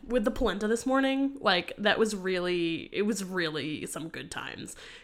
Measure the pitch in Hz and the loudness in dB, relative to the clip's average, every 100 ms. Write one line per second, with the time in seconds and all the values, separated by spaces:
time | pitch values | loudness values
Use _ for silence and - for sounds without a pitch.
0 | - 247 220 - 233 185 208 233 262 262 | -2 0 2 2 2 2 0 0 2 4
1 | 269 269 277 277 214 180 175 - 208 - | 4 2 0 0 2 2 0 0 2 4
2 | 220 196 185 185 180 180 170 165 - - | 4 2 0 0 2 2 0 -2 -4 -2
3 | 208 208 190 185 160 151 139 143 139 - | 0 0 -2 -2 0 -2 -4 -4 -6 -8
4 | 160 131 151 - - - - - - - | -8 -10 -10 -8 -8 -8 -10 -12 -16 -18